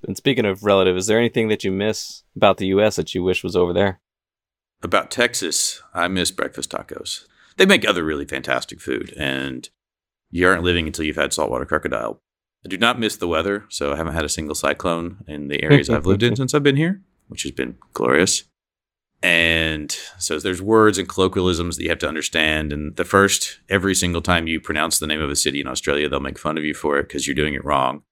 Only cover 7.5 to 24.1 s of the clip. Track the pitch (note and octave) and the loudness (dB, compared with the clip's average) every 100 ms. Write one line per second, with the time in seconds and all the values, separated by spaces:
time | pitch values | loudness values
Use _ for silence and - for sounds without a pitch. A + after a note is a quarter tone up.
7.5 | - - G3 A2 F#2 D#2+ D2 C#2+ C2+ C2+ | 2 4 4 4 0 0 -4 -4 -8 -2
8.5 | B1 - - - B1 - - C#2+ C2+ C2+ | -4 -4 -14 -6 -6 -6 -6 -4 -4 -6
9.5 | B1+ - _ _ _ _ _ _ E2+ F2+ | -8 -14 _ _ _ _ _ _ 2 4
10.5 | F#2 F2 F2 D#2+ C#2+ D#2 D2 C#2+ D2+ C2 | 4 4 2 0 -4 -4 0 -2 0 -2
11.5 | B1 C#2 D#2 - B1 A1+ G#1+ _ _ _ | -2 -2 -2 0 -4 -4 -8 _ _ _
12.5 | _ - F#2 A#2 B2+ A2 - F2+ D#2+ F2+ | _ -12 0 0 2 -2 -2 -2 0 0
13.5 | G2+ - - C#2+ D2 E2 D#2 D2+ - D#2 | -2 -6 -6 -4 -2 -2 -2 -4 -4 -6
14.5 | D2+ D2 D2+ F#2 E2+ F2 F#2 - D2 C#2+ | -4 -2 -2 -2 -2 -6 -12 -14 -12 -6
15.5 | D2 D#2 C#3+ C#2+ D2 E2 G2+ A#2+ A2+ B2+ | -4 4 4 4 0 2 2 2 0 0
16.5 | D3 C#3+ C#3 E3 G3 _ _ _ - C#2 | 2 2 2 0 -2 _ _ _ -10 -10
17.5 | C#2 B1 - _ - A#1+ C#2 F#2+ - - | -6 -8 -8 _ -2 2 4 4 0 -6
18.5 | _ _ _ _ _ _ _ F2+ E2+ E2 | _ _ _ _ _ _ _ 2 4 4
19.5 | E2 D#2+ D#2 D2+ - - - - D#2 G2 | 2 0 -4 -6 -10 -12 -10 -6 -4 -2
20.5 | F2+ G2 A2 G#2+ F#2+ F2+ - F#2 G2 F2+ | -4 2 6 6 4 -4 0 0 2 0
21.5 | E2 E2+ E2+ E2 E2 D#2 D#2 D2+ E2 D#2 | 0 -2 -4 -4 -2 -2 -4 -4 0 0
22.5 | D#2 D2+ D2 D2+ - - G2 G2 - - | 0 -2 -4 -6 -6 2 4 4 2 -4
23.5 | - _ G2 F#2+ F#2 F2+ | -10 _ 0 2 0 0